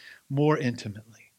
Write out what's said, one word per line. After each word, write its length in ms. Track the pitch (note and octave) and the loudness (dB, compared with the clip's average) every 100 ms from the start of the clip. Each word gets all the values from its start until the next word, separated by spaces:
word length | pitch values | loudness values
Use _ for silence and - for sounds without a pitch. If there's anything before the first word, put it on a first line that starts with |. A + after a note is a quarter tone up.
| - - _ | -20 -20 _
more 280 | C#3 D3+ D#3 | 0 2 2
intimately. 720 | C3 A#2 A2 G#2 - - - | 0 -4 -8 -12 -18 -20 -20